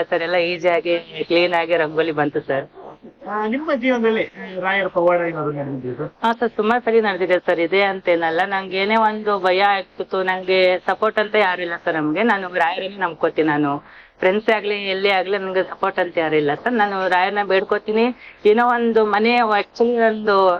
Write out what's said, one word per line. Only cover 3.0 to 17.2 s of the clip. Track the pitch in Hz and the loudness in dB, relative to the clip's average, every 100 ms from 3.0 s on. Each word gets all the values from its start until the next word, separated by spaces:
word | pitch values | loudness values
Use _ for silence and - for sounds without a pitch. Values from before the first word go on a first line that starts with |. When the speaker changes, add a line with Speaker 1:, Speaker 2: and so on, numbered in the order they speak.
| 214 - 190 | -20 -18 -10
Speaker 2:
ಆ, | 208 220 | -6 -4
ನಿಮ್ಮ | 262 311 | -4 -2
ಜೀವನದಲ್ಲಿ | 277 254 247 226 220 - - 190 185 | -2 0 0 0 0 -4 -8 -12 -6
ರಾಯರ | 185 196 190 | -4 -2 -2
ಪವಾಡ | 180 175 175 | 2 2 2
ಏನಾದ್ರು | 170 160 147 | 0 -4 -6
ನಡೆದಿದೆಯಾ | 147 139 135 127 | -6 -6 -8 -8
ಸರ್? | 123 151 - | -8 -10 -4
Speaker 1:
ಹಾ | 226 | -2
ಸರ್, | 233 233 - | 0 -2 -2
ಸುಮಾರು | 214 240 | 0 0
ಸರಿ | 240 226 | 2 2
ನಡೆದಿದೆ | 214 185 180 180 | 2 0 0 0
ಸರ್. | - 170 | 0 0
ಇದೆ | 170 190 | 0 0
ಅಂತೇನಲ್ಲ, | 196 190 185 170 165 165 | 0 0 0 0 0 -2
ನಂಗೆ | 196 190 190 185 | -2 -4 -4 -4
ಏನೇ | 202 220 | 0 2
ಒಂದು | 220 214 208 202 | 2 0 -2 0
ಭಯ | 185 185 | 2 2
ಆಗ್ತಿತ್ತು, | 202 196 185 - 185 190 | 2 0 -4 -10 -6 -2
ನಂಗೆ | 185 185 185 185 180 180 | -2 -2 0 2 4 2
ಸಪೋರ್ಟ್ | - 190 214 214 | -2 -2 0 0
ಅಂತ | 208 | 0
ಯಾರು | 214 190 180 | 2 2 0
ಇಲ್ಲ | 175 170 | -4 -6
ಸರ್ | 175 | -4
ನಮ್ಗೆ. | 160 151 160 | -2 -2 0
ನಾನು | 233 202 180 | 0 0 -2
ರಾಯರನ್ನೇ | 175 165 190 190 202 | -2 -2 -2 -6 -6
ನಂಬ್ಕೋತೀನಿ | 180 156 165 156 156 | -6 -2 -2 0 0
ನಾನು. | 147 147 143 - - - _ | 2 0 -2 -8 -20 -20 _
ಫ್ರೆಂಡ್ಸ್ | 185 208 220 220 | 0 0 0 0
ಆಗ್ಲಿ | 202 202 196 | -2 -4 -4
ಎಲ್ಲೇ | 190 202 | -2 0
ಆಗ್ಲಿ | 190 180 202 | 0 0 -2
ನನ್ಗೆ | 190 185 | -2 -2
ಸಪೋರ್ಟ್ | 180 - 190 190 | -2 -4 -4 -2
ಅಂತ | 175 170 | -4 -2
ಯಾರು | 160 156 | 0 2
ಇಲ್ಲ | 147 | 0
ಸರ್. | 147 247 | -2 -2
ನಾನು | 240 208 196 190 | 0 0 0 0
ರಾಯರನ್ನ | 180 | 2